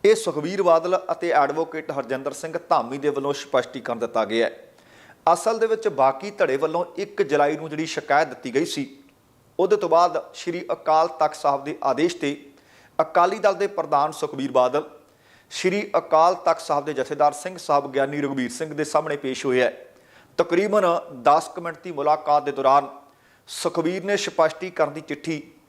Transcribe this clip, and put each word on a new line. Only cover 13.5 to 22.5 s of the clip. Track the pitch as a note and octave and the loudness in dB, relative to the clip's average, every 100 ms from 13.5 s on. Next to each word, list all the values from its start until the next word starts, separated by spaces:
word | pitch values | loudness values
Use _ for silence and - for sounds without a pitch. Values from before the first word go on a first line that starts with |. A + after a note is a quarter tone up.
ਦੇ | F#3+ G3+ | 2 -2
ਪ੍ਰਧਾਨ | G3+ D3+ D3 D3+ | -2 0 2 0
ਸੁਖਬੀਰ | D#3 D3+ C3+ C3+ | -2 -6 -4 0
ਬਾਦਲ | B2+ B2+ C#3+ D3+ - _ _ _ _ _ | 2 4 2 -4 -18 _ _ _ _ _
ਸ਼੍ਰੀ | - F#3 G3 G3+ E3+ | -4 -2 -2 0 -2
ਅਕਾਲ | - D#3 E3+ | 2 4 4
ਤਖਤ | F#3 - E3 | 2 0 -2
ਸਾਹਿਬ | - D3 | -2 -2
ਦੇ | C#3+ | -2
ਜਥੇਦਾਰ | C3+ C3 C#3+ D3 | -4 -4 2 2
ਸਿੰਘ | C#3 F#3 F#3 | 0 -12 -12
ਸਾਹਿਬ | - C#3+ C#3 | 0 0 0
ਗਿਆਨੀ | C3+ C3+ D3 | -2 -2 -2
ਰਘੁਬੀਰ | C#3 C3+ A#2+ | -4 -2 -4
ਸਿੰਘ | - D#3 | -6 -8
ਦੇ | C#3+ | -4
ਸਾਹਮਣੇ | D3+ D3+ D#3 C#3+ | 0 0 0 -4
ਪੇਸ਼ | C3 B2+ C#3 | -4 -4 0
ਹੋਏ | B2+ | 2
ਹੈ। | A#2+ - - _ _ - _ - | 2 -2 -20 _ _ -20 _ -2
ਤਕਰੀਬਨ | D#3+ E3+ G#3 G#3 F#3 E3+ - C3 | 2 2 2 2 2 0 -4 0
ਦਸ | A#2+ D3+ D#3+ | 4 4 2
ਕੁ | - | -10
ਮਿੰਟ | E3+ D#3+ | -10 -10
ਦੀ | F#3 | -10
ਮੁਲਾਕਾਤ | D3+ D3 D3+ - D3 | -2 0 0 2 0
ਦੇ | C#3+ | 0